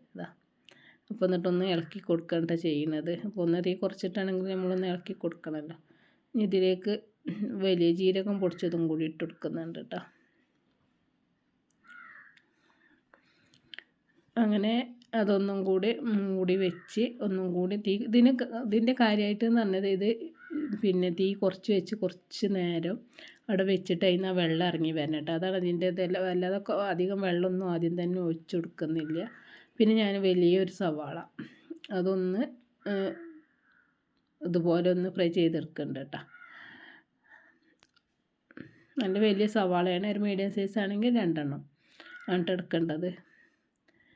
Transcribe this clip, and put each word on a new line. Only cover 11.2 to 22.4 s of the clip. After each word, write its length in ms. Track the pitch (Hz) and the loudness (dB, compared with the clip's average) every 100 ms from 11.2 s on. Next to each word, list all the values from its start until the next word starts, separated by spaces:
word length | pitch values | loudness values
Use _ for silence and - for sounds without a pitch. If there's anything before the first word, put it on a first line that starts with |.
| _ _ _ _ _ _ - - - - - _ _ _ _ _ _ _ _ - _ _ _ _ - - _ _ _ _ _ 233 | _ _ _ _ _ _ -20 -20 -20 -20 -20 _ _ _ _ _ _ _ _ -20 _ _ _ _ -20 -20 _ _ _ _ _ 0
അങ്ങനെ 380 | 214 208 214 233 247 - - | 4 4 2 0 -2 -10 -6
അതൊന്നും 440 | 226 202 196 196 196 | 0 2 4 2 0
കൂടി 260 | 190 190 208 233 240 | 2 2 2 0 0
മൂടി 500 | 208 196 190 185 190 | 0 0 0 2 2
വെച്ച് 460 | 185 175 - - 247 - | 0 -2 -6 -2 -2 0
ഒന്നും 260 | 208 185 185 | -4 -2 -2
കൂടി 220 | 175 180 208 | 0 0 -2
തീ, 160 | 208 202 | 0 -2
ഇതിന് 280 | 226 240 240 | 4 6 6
ക-, 140 | 254 240 233 | 6 -2 -4
ഇതിൻ്റെ 300 | 247 220 233 | 0 2 2
കാര്യമായിട്ട് 500 | 254 226 208 208 208 226 | 4 4 4 0 0 2
എന്ന് 140 | 233 | 2
പറഞ്ഞത് 260 | 208 190 196 | 2 2 0
ഇത് 200 | 190 202 233 - - - 294 302 202 | 2 0 0 -4 -16 -10 -6 -6 -2
പിന്നെ 300 | 202 180 180 | 2 2 0
തീ 160 | 170 190 | 2 0
കുറച്ച് 380 | 196 190 185 - | 2 0 0 0
വെച്ച് 220 | 202 180 208 | 0 0 -4
കുറച്ച് 520 | 185 - _ - | -4 -6 _ -4